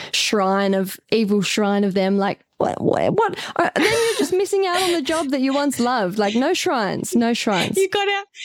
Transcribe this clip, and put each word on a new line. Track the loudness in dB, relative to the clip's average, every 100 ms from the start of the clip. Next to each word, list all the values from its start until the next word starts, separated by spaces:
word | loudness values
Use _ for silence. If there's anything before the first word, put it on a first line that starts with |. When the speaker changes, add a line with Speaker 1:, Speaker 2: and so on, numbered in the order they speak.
| -8
Speaker 1:
shrine | -4 0 0 2 2 2
of, | 0 -2 -6 -2
evil | 0 2 0
shrine | 0 0 0 0
of | 0
them." | 0 0 0
Like, | 0 -4 _ -4
what, | -4 -2
what, | 0 2 2
what? | 2 0 -2 -8 -2
Uh, | -2 2
then | 0
you're | 2 0 0
just | 0
missing | 0 0 0 0
out | 0
on | 0
the | 0
job | -2 -2 0
that | 0
you | 0
once | 2 0 0
loved. | 0 0 0 0
Like, | 0 2
no | 2
shrines, | 0 0 0 0 -2 -2 0
no | 2
shrines. | 0 0 0 0 0
Speaker 2:
You | 0
got | 0 -2
out, | -2 -6 -16